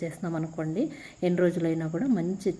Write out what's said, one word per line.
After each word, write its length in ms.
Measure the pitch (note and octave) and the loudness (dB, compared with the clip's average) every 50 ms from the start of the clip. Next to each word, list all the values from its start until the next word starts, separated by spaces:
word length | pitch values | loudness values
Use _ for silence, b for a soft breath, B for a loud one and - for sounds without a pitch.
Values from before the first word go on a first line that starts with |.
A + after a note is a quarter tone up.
| F3 | -6
చేస్తాం 320 | E3 D#3+ - G3 E3+ E3 | -6 -6 -4 -4 -4 -2
అనుకోండి, 540 | D#3 D#3+ D#3+ - - D#3 D#3 D#3+ G3+ D4+ - B B B B B B F#3 | -2 -4 -4 -4 -4 -4 -2 0 0 -2 -2 B B B B B B 2
ఎన్ని 180 | F3+ F3+ F3 | 2 4 6
రోజులైనా 460 | F#3 F3 E3+ E3 E3 E3 E3 E3 D#3+ | 4 4 4 2 0 0 0 0 -2
కూడా 200 | D#3+ E3 E3+ B3+ | -2 -2 0 2
మంచి 440 | C#4 A3+ F3+ E3 F3+ G3 F#3+ - G3 F3 | 2 2 2 2 0 -2 0 0 -2 -2